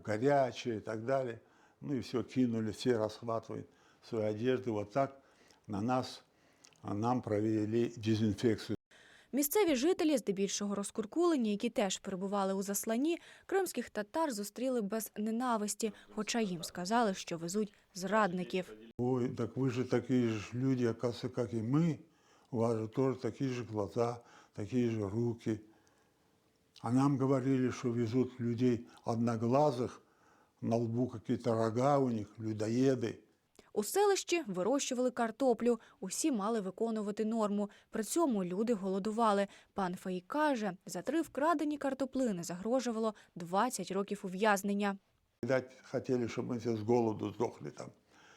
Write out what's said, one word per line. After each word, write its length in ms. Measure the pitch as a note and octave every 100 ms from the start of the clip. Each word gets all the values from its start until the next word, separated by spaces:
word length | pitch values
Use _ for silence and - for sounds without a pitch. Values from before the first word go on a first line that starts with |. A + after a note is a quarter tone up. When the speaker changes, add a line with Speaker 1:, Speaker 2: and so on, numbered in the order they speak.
Speaker 1:
горячее 720 | G2 G#2+ C3+ C#3+ B2 A2+ B2+ G#2+
и 40 |
так 240 | G#2+ A2
далее. 360 | A#2 C3+ B2+ A2+ _ _ _ -
Ну 140 | C#3+
и 60 | C3+
всё 220 | G#2+ B2
кинули, 480 | G#2 C3 B2 A2+ A2
все 260 | G2+ C3 A2+
расхватывают 680 | G#2+ - A#2 A2+ - A2 - _ _ _ -
свои 180 | A2+ G#2+
одежды. 440 | G#2+ B2 B2+ B2
Вот 220 | G#2+ G#2
так 280 | C#3 C#3 - _ _ - _ -
на 140 | G2
нас, 420 | A#2 B2+ A#2+ - _ _ _ _ - _
а 120 | G#2+
нам 260 | G#2 A2+ B2+
провели 720 | - G#2 A2 A2 G#2 A#2 A#2 A#2
дезинфекцию. 800 | G#2+ A2 A2 G2 A#2+ G2+ - G#2 _ - - - -
Speaker 2:
Місцеві 440 | B3 C#4+ G#4+ F#4 B3+
жителі, 420 | D4+ F#4+ D#4 C4+
здебільшого 560 | G#3 F#3+ G3 - G3+
розкуркулені, 760 | G3+ G3 - G#3 D#4 F4 D#4 G#3+
які 200 | G3+ A#3+
теж 280 | A#3+ G3 -
перебували 560 | G3 F#3 G3 G3+ F#3+
у 80 | F#3+
засланні, 560 | G3 G3+ - A3+ D4+ E4+ - - -
кримських 440 | G4 F4+ - -
татар 420 | - G#3 D#4+ D#4+
зустріли 500 | G#3 G3+ - C4 B3
без 300 | G3 A3 G#3+ -
ненависті, 760 | G#3+ A3+ B3+ A3+ G#3 - A3 - -
хоча 260 | - G#3 A#3+
їм 220 | G#3+ E3+
сказали, 520 | - - F3+ A#3 A3
що 240 | F#3+ - E3+
везуть 340 | E3+ G3+ G#3 _ _
зрадників. 840 | F3+ F#3 A3 G3+ F3+ F3+ F#3 F3 - - -
Speaker 1:
«Ой, 300 | B2 B2+ B2+
так 280 | - A#2 -
ви 140 | C3
ж 140 | A#2+
такі 440 | B2 B2 A#2 B2+ A#2
ж 220 | A2 F#2+
люди, 340 | A#2+ C3+ B2+ A#2
оказывается, 400 | A2 B2 A2+ B2+
как 260 | C3 A#2+
и 60 | A#2
мы. 380 | A2 C#3+ E3+ C3+ - _ _ _ -
У 80 | A#2
вас 200 | A2+ A2
же 100 | A2
тоже 320 | - C3+ B2+
такие 300 | A#2 - C3+
же 140 | B2
глаза, 560 | G#2+ G#2 G2 B2 A#2 A#2+ - - -
такие 360 | - G2+ B2 A#2+
же 180 | A2 G2+
руки». 520 | A2 A#2 A2+ A#2 G#2+ - _ _ _ _ _ _ _ _ _ _ -
А 120 | A2+
нам 260 | B2+ C#3+ C3+
говорили, 520 | C3 C3+ C3 C3 B2+
что 200 | - B2+
везут 500 | A#2 A2+ B2+ B2 -
людей 460 | A#2+ A#2 B2+ A#2 A#2+ -
одноглазых, 840 | - A2+ A#2 A2+ A#2 C3+ D3+ B2 A2 - _ _ _ _ _ -
на 160 | A2+ A#2
лбу 320 | A#2 A#2 B2+
какие-то 440 | A2+ - A#2+ B2+
рога 460 | A2+ A2+ A2 C3+ C#3+
у 100 | C3
них, 180 | A2+ G#2 -
людоеды. 760 | A2 G#2+ G#2+ A#2+ C3+ B2+ A2 - _ _ _ _ _
Speaker 2:
У 120 | -
селищі 580 | A3 F#4+ G#4 F#4+ - E4+ G#3+
вирощували 640 | F3+ F#3 C#4 - A#3+ B3+
картоплю, 720 | B3 A3+ - C4+ A#3 A#3+ A#3 - -
усі 320 | F#3+ - D#4+
мали 280 | A#3 G3+ A#3
виконувати 640 | F#3+ - A3+ A3 G3+ G#3
норму. 460 | G#3+ A3+ G#3+ G3+ G3+ - _
При 140 | A3
цьому 400 | G#3+ E4 D#4+ G#3
люди 300 | F3+ F#3 A3+
голодували. 720 | A3 F#3+ F#3+ G#3 G#3+ A3+ G3+ G3 - _
Пан 220 | - F#3
Фаїк 300 | F#3 G3 F#3 -
каже, 460 | D4 D4+ B3 G#3 F3 -
за 160 | -
три 200 | - D#4+
вкрадені 560 | D4+ - D#4 D#4+ D4+ D4
картоплини 640 | C#4 C4 C4+ C4 B3 F3+
загрожувало 720 | E3 F3 A3 C4 B3 A3 A3 - -
двадцять 560 | - E3 F#3+ B3 B3 F3+
років 300 | F#3+ G3+ G3+
ув'язнення. 760 | F#3+ F#3 G#3+ G3+ G3+ G3+ G3+ G3 _ _ _ -
Speaker 1:
Видать, 280 | A#2+ C3 B2+ -
хотели, 440 | - B2+ - B2+ A2+
чтобы 220 | B2 A#2+
мы 100 | A#2+
все 180 | A2+ A2
с 40 |
голоду 520 | G#2 A#2+ A2+ G#2 G#2
сдохли 380 | F#2 A#2 - D2
там. 200 | - - - _ _ -